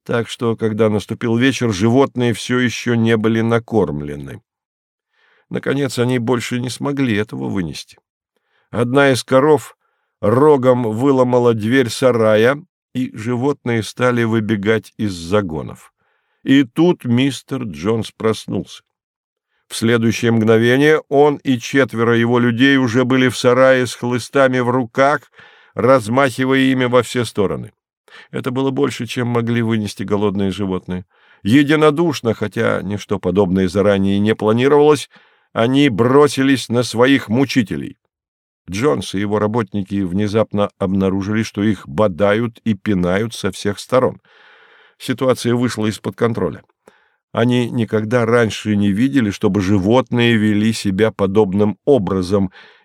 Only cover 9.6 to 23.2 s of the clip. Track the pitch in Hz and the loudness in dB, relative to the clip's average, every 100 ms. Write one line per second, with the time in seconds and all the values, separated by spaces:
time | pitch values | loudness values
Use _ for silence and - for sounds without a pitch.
9.6 | - _ _ _ _ _ 101 120 151 143 | 0 _ _ _ _ _ 0 4 4 4
10.6 | 127 123 113 107 143 131 123 123 120 113 | 4 2 0 0 2 2 2 2 2 0
11.6 | 110 135 120 - 131 120 110 107 117 147 | 0 0 0 0 0 2 4 4 2 0
12.6 | - _ _ 127 127 - 110 123 139 143 | -8 _ _ -8 -8 -8 -6 -2 -2 -4
13.6 | 123 117 101 - 123 120 117 113 104 107 | -4 -4 -4 -2 -2 0 0 0 0 -2
14.6 | 101 110 - - 107 87 85 104 92 78 | 0 -2 -2 -8 -6 -6 -2 -2 -2 -6
15.6 | 58 50 - _ _ _ _ _ - 135 | -10 -16 -20 _ _ _ _ _ 2 2
16.6 | 131 - 175 170 123 120 135 127 - 135 | 2 0 0 0 0 0 0 -4 -10 -10
17.6 | 117 73 95 113 - - 110 107 - 107 | -10 -6 -4 -4 -6 -4 -4 -4 -6 -8
18.6 | - - _ _ _ _ _ _ _ _ | -8 -14 _ _ _ _ _ _ _ _
19.6 | - - 110 120 113 - 117 113 110 110 | -14 -4 0 2 0 0 0 2 4 4
20.6 | 120 131 151 156 - 143 147 143 139 123 | 4 4 4 2 2 4 4 2 -2 -4
21.6 | - 139 127 113 117 117 117 123 120 117 | 0 0 0 0 0 2 2 2 2 2
22.6 | 139 135 127 120 123 131 | 2 4 2 0 2 2